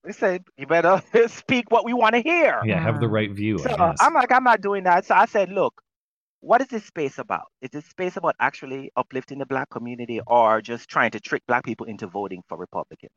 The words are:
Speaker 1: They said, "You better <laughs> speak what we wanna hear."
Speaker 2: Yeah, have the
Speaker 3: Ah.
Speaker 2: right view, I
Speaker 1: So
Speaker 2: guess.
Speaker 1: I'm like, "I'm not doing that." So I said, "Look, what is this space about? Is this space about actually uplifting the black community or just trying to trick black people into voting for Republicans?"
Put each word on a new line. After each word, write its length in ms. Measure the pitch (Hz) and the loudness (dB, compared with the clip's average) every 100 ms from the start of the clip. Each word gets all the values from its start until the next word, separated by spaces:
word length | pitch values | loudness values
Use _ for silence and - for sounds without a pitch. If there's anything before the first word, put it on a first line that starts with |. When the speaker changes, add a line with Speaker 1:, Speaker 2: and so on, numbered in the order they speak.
Speaker 1:
They 80 | - | -16
said, 300 | 208 208 180 _ _ | -4 -2 -2 _ _
"You 100 | 135 | 0
better 340 | 165 165 190 - | 2 4 2 2
<laughs> 140 | 226 233 | 2 2
speak 440 | - - 247 - | -2 -2 -2 2
what 120 | 226 233 | 0 2
we 80 | |
wanna 260 | 247 220 240 | 2 2 2
hear." 420 | 254 349 277 147 110 | 2 4 4 2 0
Speaker 2:
Yeah, 140 | 92 | 0
have 180 | 87 110 | -2 -2
the 80 | 113 | 0
Speaker 3:
Ah. 40 | |
Speaker 2:
right 200 | 107 107 | 0 -2
view, 240 | 101 107 98 | -4 -2 -2
I 40 | |
Speaker 1:
So 120 | 135 220 | -2 0
Speaker 2:
guess. 200 | 170 160 | 0 4
Speaker 1:
I'm 120 | 233 | 2
like, 180 | 320 254 | 4 2
"I'm 120 | 254 | 2
not 180 | 247 220 | 4 2
doing 220 | 202 202 | 0 -2
that." 220 | 185 180 - | 2 2 4
So 100 | 185 | 2
I 100 | 226 | 4
said, 240 | 220 185 | 2 -2
"Look, 300 | 196 151 _ _ _ _ _ _ _ | 0 -2 _ _ _ _ _ _ _
what 200 | 147 233 | 0 0
is 60 | 269 | 0
this 180 | 226 - | -8 -10
space 320 | 170 139 - | -6 -6 -6
about? 300 | 123 85 - _ | -8 -8 -8 _
Is 100 | 131 | -14
this 140 | 147 - | -14 -14
space 280 | - 180 190 | -8 -8 -2
about 180 | 165 - | -4 0
actually 520 | 123 - 139 135 135 - | -2 -4 -12 -12 -8 -6
uplifting 440 | - 131 - 139 | -6 -8 -10 -12
the 60 | 135 | -6
black 220 | 131 135 | -6 -6
community 500 | 117 120 120 117 113 - | -10 -12 -12 -8 -10 2
or 340 | 120 110 110 | 4 4 2
just 260 | 107 117 - | -2 -12 -6
trying 220 | 151 117 | -2 0
to 80 | 104 | -2
trick 220 | - 143 - | -6 -8 -2
black 160 | 123 - | -2 -2
people 220 | 110 113 | -10 -10
into 200 | 101 101 | -12 -10
voting 360 | 98 98 92 _ | -8 -8 -10 _
for 80 | 85 | -14
Republicans?" 540 | 90 85 78 80 - | -10 -10 -10 -16 -20